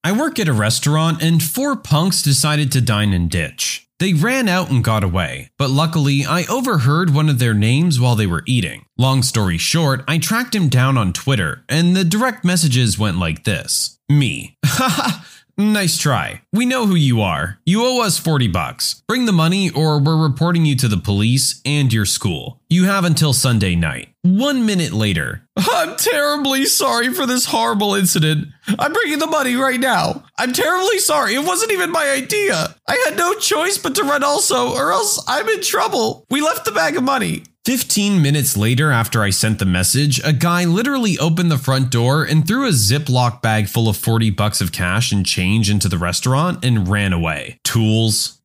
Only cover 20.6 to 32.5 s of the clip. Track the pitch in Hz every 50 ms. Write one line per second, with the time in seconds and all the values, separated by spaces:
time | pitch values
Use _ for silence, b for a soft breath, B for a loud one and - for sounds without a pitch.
20.6 | 160 151 143 123 - 117 104 92 - - 101 98 104 113 127 135 - - - -
21.6 | _ 135 147 147 143 127 110 113 104 92 - - - 101 85 69 62 - - _
22.6 | _ _ 160 180 185 190 196 196 175 175 156 - 156 151 127 123 - 131 120 110
23.6 | 104 95 87 85 85 78 67 62 - - _ _ - 180 185 202 254 285 285 262
24.6 | 233 220 208 180 165 110 85 107 110 104 95 82 73 60 50 - _ _ _ -
25.6 | 180 - 494 - 320 339 - - - 440 494 294 285 294 294 294 285 269 269 269
26.6 | 277 - - - - 269 233 233 240 262 247 - 285 240 254 254 240 - - 220
27.6 | 226 233 233 202 214 208 196 202 190 170 - 170 156 156 156 151 - - B B
28.6 | B B 202 B - 294 320 453 466 302 302 285 320 320 320 302 277 254 247 247
29.6 | 269 262 254 247 254 262 233 180 156 - - - - - _ - - 254 247 -
30.6 | 427 - 359 370 370 392 466 381 359 - 302 294 254 208 208 262 294 349 359 339
31.6 | 453 453 415 370 359 330 330 330 302 277 277 269 262 - 427 415 403 392